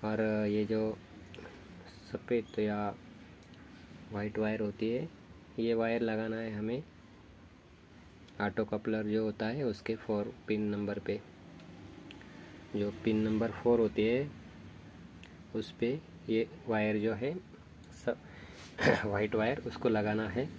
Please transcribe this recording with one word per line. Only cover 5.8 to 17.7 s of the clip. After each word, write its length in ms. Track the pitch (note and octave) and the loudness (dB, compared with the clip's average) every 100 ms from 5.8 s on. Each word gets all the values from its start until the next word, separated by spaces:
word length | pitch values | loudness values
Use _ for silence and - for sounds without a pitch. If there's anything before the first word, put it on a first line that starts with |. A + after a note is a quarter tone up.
| A2+ A#2 | 4 4
लगाना 340 | A2+ A2 A2 A2 | 2 2 0 -2
है 160 | A2+ | -4
हमें 300 | G#2 G#2+ B2+ D#3+ - - - - - - - - - - - - - - - | -2 -2 -2 -4 -16 -20 -20 -20 -20 -20 -20 -20 -20 -20 -20 -20 -20 -20 -2
ऑटो 240 | G#2 G2+ | 0 0
कपलर 420 | G#2+ G#2+ A2+ G#2+ G#2+ | 0 0 0 0 2
जो 160 | G#2+ | 2
होता 220 | A2 G#2 A2 | 2 0 -2
है 180 | C3 | 0
उसके 300 | C3 G#2 - A2+ | 0 -2 -4 -4
फ़ोर 360 | - G#2+ G2+ - - | 0 0 0 -6 0
पिन 140 | G#2+ G#2 | 2 2
नंबर 320 | G2+ G2+ G2+ | 0 0 -2
पे, 220 | - G#2 - - - - - - - - - - - - - - - G#2 | -2 -4 -6 -18 -18 -18 -16 -16 -16 -16 -16 -16 -16 -16 -16 -16 -4 0
जो 140 | G2+ G#2 | 0 0
पिन 180 | A2+ G#2+ | 2 4
नंबर 280 | A2 A2 A2+ | 4 4 2
फ़ोर 280 | - A#2+ A#2+ | 2 6 6
होती 260 | A2 - G#2+ | 6 6 4
है 240 | B2 D3 - - - - - - - - - - - - | 4 2 -6 -14 -16 -16 -16 -16 -16 -18 -16 -18 -18 -6
उस 180 | A2 G#2 - | -4 -4 0
पे 180 | A#2 D3 - - - | 2 2 -4 -12 2
ये 180 | A2 A2+ - - | 2 2 -2 0
वायर 300 | A2 G#2+ G#2+ | 4 4 4
जो 160 | A2 | 2
है 200 | G#2 B2+ F3+ - - - | 2 0 -2 -8 -18 -20